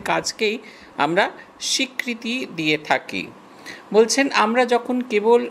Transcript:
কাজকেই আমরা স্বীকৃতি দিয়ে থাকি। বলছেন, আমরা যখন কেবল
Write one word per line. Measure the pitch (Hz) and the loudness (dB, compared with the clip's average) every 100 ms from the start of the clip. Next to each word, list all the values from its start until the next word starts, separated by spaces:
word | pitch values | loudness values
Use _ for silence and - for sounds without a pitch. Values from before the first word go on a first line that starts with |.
কাজকেই | 196 165 165 - 220 233 - - - - | -2 -2 -4 -4 -4 -4 -12 -20 -14 -2
আমরা | 147 175 240 - - - | 0 2 0 -4 -20 -12
স্বীকৃতি | - - 262 - - 226 226 254 254 165 | -6 -4 -4 -4 -8 -6 -6 -6 -6 -4
দিয়ে | 156 151 | 0 0
থাকি। | 151 131 - 95 78 - - - - - - | 0 -2 0 -8 -8 -14 -20 -20 -20 -20 0
বলছেন, | 202 226 269 277 | 4 4 4 2
আমরা | 208 214 240 | 2 2 2
যখন | 240 240 240 254 | 2 2 0 -4
কেবল | 247 214 214 240 240 | 0 0 4 4 2